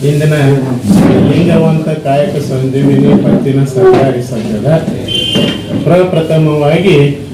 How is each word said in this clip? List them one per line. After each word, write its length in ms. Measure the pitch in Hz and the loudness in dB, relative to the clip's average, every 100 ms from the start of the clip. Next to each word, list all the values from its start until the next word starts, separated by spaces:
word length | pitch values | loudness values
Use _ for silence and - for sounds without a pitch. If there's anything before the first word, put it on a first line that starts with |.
| 139 | 0
ಇಂದಿನ 260 | 147 151 151 139 135 127 120 101 - - - - | 0 0 2 2 0 -2 -4 2 2 4 2 2
ಲಿಂಗವಂತ 560 | 160 175 165 160 160 160 | 2 2 2 2 0 -2
ಕಾಯಕ 480 | 151 139 139 147 147 | -4 -2 -2 -2 -4
ಸಂಜೀವಿನಿ 840 | 135 131 131 131 143 135 143 - | -4 -4 -2 0 2 2 2 2
ಪತ್ತಿನ 420 | 147 - 139 135 | 2 0 0 0
ಸಹಕಾರಿ 580 | 135 190 190 - - 123 | 0 2 4 4 2 -2
ಸಂಘದ 680 | 123 165 214 214 - 160 - - - - - - - - - - | -6 -8 -6 -4 0 0 -2 -8 -6 -4 -2 -2 -2 -4 -6 -4
ಪ್ರಪ್ರಥಮವಾಗಿ 1300 | 147 180 180 165 160 160 156 151 147 170 190 147 143 139 - | 0 2 2 -2 0 0 0 0 0 0 2 2 2 -2 -10